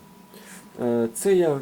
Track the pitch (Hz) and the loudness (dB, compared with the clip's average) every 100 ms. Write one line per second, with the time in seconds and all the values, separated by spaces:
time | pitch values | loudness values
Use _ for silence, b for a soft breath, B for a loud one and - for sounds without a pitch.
0 | - - - B B B - - 120 117 | -18 -20 -20 B B B -16 -6 -2 0
1 | 113 - 202 185 165 139 | -2 -2 2 4 2 0